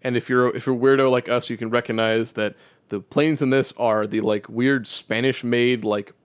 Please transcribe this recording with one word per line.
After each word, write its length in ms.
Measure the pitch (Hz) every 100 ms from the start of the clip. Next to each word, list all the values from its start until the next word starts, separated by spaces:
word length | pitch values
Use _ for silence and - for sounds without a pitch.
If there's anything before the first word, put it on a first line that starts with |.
And 140 | 127 120
if 120 | -
you're, 260 | 123 123 123
if 100 | 135
you're 80 |
a 40 | 123
weirdo 320 | 131 135 135
like 180 | 123 117
us, 200 | 123 -
you 60 | 110
can 140 | 113
recognize 600 | 120 117 113 110 113 113
that 220 | 113 104 - _ _ -
the 120 | 101
planes 420 | - 147 156 147
in 80 | 135
this 220 | 135 127 -
are 300 | 117 107 107
the, 140 | 107
like, 280 | 110 107 -
weird 380 | 110 131 135 104
Spanish-made, 960 | - - 110 131 127 120 120 123 120
like, 280 | 110 104 101 _